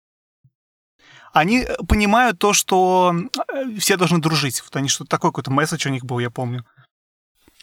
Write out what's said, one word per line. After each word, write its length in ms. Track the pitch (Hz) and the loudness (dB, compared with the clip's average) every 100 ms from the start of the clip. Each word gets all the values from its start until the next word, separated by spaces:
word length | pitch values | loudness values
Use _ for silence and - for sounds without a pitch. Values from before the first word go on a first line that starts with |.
| _ _ _ _ _ _ _ _ _ _ _ - - | _ _ _ _ _ _ _ _ _ _ _ -20 -2
Они, 300 | - 160 247 | 2 4 2
э, 140 | - - 196 | 0 -4 0
понимают 500 | 214 208 220 247 185 | 2 4 4 2 2
то, 140 | 208 | 0
что, 640 | 202 - 185 185 185 180 170 214 - - | 0 2 2 4 4 4 2 -2 -6 -4
э, 300 | 311 269 214 | -6 -6 -4
все 180 | - 190 | -2 2
должны 220 | 185 170 | 2 2
дружить. 420 | 156 156 143 - | 0 -2 -2 -4
Вот 140 | - 143 | -8 -4
они 120 | 139 | -4
что-то 200 | - 139 | -4 -4
такое, 220 | 160 175 | -2 -2
какой-то 200 | 156 127 | -2 -2
месседж 380 | 135 151 165 143 | 0 0 -2 -4
у 20 | |
них 140 | 135 | -6
был, 160 | 127 123 | -4 -4
я 100 | 120 | -4
помню. 340 | 127 123 123 120 _ _ _ _ _ _ _ _ _ | -6 -6 -8 -12 _ _ _ _ _ _ _ _ _